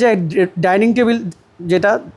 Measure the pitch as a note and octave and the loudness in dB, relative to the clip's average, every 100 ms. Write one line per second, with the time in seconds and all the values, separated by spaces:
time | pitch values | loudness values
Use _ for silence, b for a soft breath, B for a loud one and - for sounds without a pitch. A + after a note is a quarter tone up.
0 | A#3+ G3+ E3 F#3+ F3+ F3 F3+ F#3+ A3+ A#3+ | 2 0 -2 -2 -2 0 0 2 2 2
1 | A#3 A#3 F#3 - _ - F3 F3+ G3+ A3+ | 0 -2 -6 -14 _ -10 -2 0 2 0
2 | - | -4